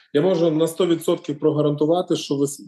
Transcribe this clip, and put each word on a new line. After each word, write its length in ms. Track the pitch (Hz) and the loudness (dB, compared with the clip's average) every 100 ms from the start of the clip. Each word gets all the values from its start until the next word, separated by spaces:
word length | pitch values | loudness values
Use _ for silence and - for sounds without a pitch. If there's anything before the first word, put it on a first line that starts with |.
| _ | _
Я 80 | 147 | 0
можу 300 | 175 175 170 | 2 2 2
на 160 | 151 165 | 2 0
сто 200 | 165 180 | 0 0
відсотків 520 | 165 165 170 - 147 | 0 0 -4 -4 -2
прогарантувати, 760 | 151 147 147 147 156 170 180 160 | 0 2 0 2 0 0 0 -4
що 200 | - 143 | -4 -2
вес-, 240 | 143 - | -2 -4